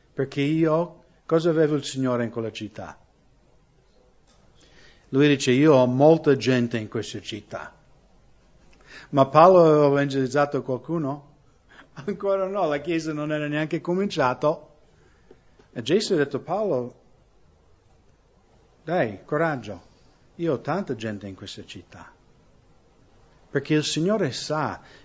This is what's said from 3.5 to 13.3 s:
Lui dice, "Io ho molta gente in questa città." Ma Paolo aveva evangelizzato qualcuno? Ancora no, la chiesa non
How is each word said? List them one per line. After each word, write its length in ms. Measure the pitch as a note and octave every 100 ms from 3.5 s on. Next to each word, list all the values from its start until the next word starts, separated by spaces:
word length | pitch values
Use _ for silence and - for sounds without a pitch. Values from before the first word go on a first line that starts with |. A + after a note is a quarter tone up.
| _ _ _ _ _ _ _ _ _ _ _ _ - - _ _
Lui 220 | C3 D3
dice, 220 | C3+ C3
"Io 240 | B2+ D#3 C3
ho 100 | B2
molta 500 | B2+ D3+ D#3+ D#3 C3
gente 420 | A2+ B2+ A#2+ A#2
in 120 | G#2+
questa 320 | A2+ G2+ G#2+
città." 520 | - G#2 - E2+ - - _ _ _ _ _ _ _ _ - _ - - -
Ma 140 | C#3+ C3+
Paolo 360 | D3+ F3 F#3
aveva 220 | D#3+ D3+ C#3+
evangelizzato 760 | C#3 C#3 C3+ B2+ C#3+ C#3+ C#3
qualcuno? 720 | - B2 - E3+ C#3 C#3+ - _ _ _ _ - -
Ancora 540 | - G#3 F#3+ G3 G3 F#3+
no, 200 | G3+ D#3+
la 120 | D3
chiesa 320 | D3 E3 D#3
non 180 | D3+ D3+